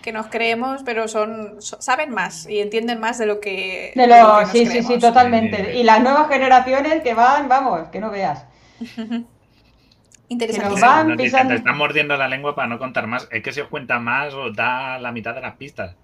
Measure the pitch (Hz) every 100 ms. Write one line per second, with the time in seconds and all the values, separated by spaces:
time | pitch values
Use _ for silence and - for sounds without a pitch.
0 | - 214 220 226 226 233 262 269 269 226
1 | 220 226 214 220 208 214 - - - 262
2 | 311 214 175 - - 208 202 226 233 233
3 | 220 240 214 208 208 190 190 185 - 262
4 | 240 233 214 208 202 240 233 240 233 240
5 | 240 240 247 233 220 208 196 247 226 220
6 | 254 285 302 269 262 254 254 269 302 320
7 | 247 226 247 285 269 262 262 175 160 190
8 | 214 202 180 143 - _ _ _ 233 -
9 | 220 240 233 _ _ _ _ _ _ _
10 | _ _ _ 247 226 208 202 196 233 311
11 | 320 - 247 262 262 233 - - 147 147
12 | 147 143 131 131 143 139 123 120 127 120
13 | 110 123 - 113 135 131 139 147 127 120
14 | 117 131 147 135 123 107 120 127 131 127
15 | 120 120 110 127 120 - - - 95 -